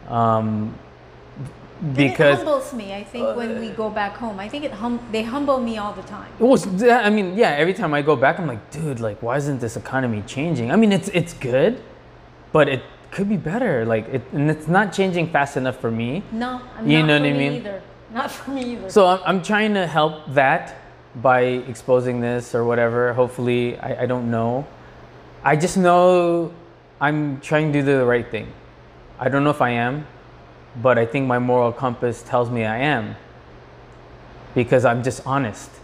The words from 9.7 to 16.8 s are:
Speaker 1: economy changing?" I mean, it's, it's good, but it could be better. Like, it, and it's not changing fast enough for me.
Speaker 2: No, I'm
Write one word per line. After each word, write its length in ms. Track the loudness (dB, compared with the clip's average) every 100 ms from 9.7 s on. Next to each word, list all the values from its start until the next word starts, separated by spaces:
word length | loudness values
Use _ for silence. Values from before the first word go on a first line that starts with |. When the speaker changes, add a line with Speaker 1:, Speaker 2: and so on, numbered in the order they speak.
| -8
Speaker 1:
economy 460 | -4 -2 -2 -4 -6
changing?" 440 | -6 -4 -2 2
I 40 | 4
mean, 160 | 4
it's, 160 | 2 0
it's 240 | -2 -4
good, 460 | -6 0 2 2 0 -12 -20 -20 -20 -20 -20 -2
but 160 | 2 2
it 140 | 0 -6 -20 -12
could 180 | -4 -2
be 80 | -2
better. 480 | -2 -2 0 0 0
Like, 200 | 0 -2
it, 120 | -6 -4
and 160 | 0 0
it's 180 | 0 0
not 240 | 2 2
changing 380 | 0 0 0 0
fast 260 | 0 0 -2
enough 220 | -4 -2
for 120 | -4
me. 320 | -2 -4 -6 -6
Speaker 2:
No, 280 | -8 -6 -8 -12
I'm 120 | -6